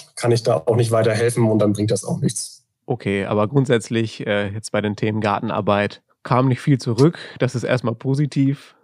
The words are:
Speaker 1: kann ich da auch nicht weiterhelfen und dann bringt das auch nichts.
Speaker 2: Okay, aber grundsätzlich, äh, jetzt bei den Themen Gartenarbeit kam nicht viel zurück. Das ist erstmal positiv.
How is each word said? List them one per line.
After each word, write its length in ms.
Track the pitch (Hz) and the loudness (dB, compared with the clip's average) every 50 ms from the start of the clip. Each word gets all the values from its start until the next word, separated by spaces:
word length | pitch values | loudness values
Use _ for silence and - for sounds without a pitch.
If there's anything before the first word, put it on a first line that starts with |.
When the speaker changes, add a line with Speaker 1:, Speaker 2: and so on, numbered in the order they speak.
| - - _ | -18 -18 _
Speaker 1:
kann 160 | - - 117 | -6 0 0
ich 120 | 117 113 113 | 0 2 2
da 120 | 127 117 - - | 0 0 0 2
auch 100 | - 113 | 0 2
nicht 160 | 113 120 110 | 2 2 2
weiterhelfen 540 | 110 110 110 113 110 107 117 117 120 127 117 113 | 2 2 2 2 2 2 0 0 2 2 2 2
und 100 | 113 110 | 4 2
dann 140 | 104 104 104 | 2 2 2
bringt 180 | 101 104 107 | 0 0 0
das 120 | 110 95 - | 0 -2 -2
auch 160 | - 170 - | -4 -4 -2
nichts. 460 | 143 - - - - - - - _ _ _ _ _ | -2 -4 -4 -4 -10 -12 -14 -20 _ _ _ _ _
Speaker 2:
Okay, 400 | - 127 117 - 123 98 101 98 | -6 -6 -4 -2 -2 -2 -2 -2
aber 220 | - 113 104 104 - | 0 0 0 0 2
grundsätzlich, 760 | 135 143 135 131 131 113 107 - 120 113 113 110 - - 127 | 2 0 2 4 2 0 0 0 -2 -2 -2 -2 -6 -8 -4
äh, 240 | - 104 104 101 101 | -2 -2 0 -2 -2
jetzt 220 | 101 110 107 - | -6 -8 -12 -4
bei 100 | - 107 | -2 -2
den 140 | 104 107 104 | 0 0 -2
Themen 260 | - - 110 107 110 | -2 -2 -2 -2 0
Gartenarbeit 800 | 104 107 101 101 - 110 78 - 104 90 104 101 104 101 - - _ _ _ _ _ | 0 0 0 -2 -2 -4 -4 -2 0 2 2 2 2 0 -4 -8 _ _ _ _ _
kam 240 | - 135 123 127 135 | 0 2 2 4 2
nicht 120 | 127 - | 2 0
viel 200 | - - 143 120 | 2 0 0 2
zurück. 380 | - 127 117 117 135 165 175 - - - - - | 2 -4 2 4 4 4 4 0 -12 -18 -6 -2
Das 160 | - 123 - | -2 -2 -2
ist 80 | 123 110 | -4 -2
erstmal 320 | - 123 127 - 117 120 | 0 -2 0 0 -2 -4
positiv. 800 | 117 - 135 135 139 151 143 - 143 139 135 139 - - - - _ | -4 -2 -2 0 0 0 -2 0 0 2 2 0 -2 -8 -20 -20 _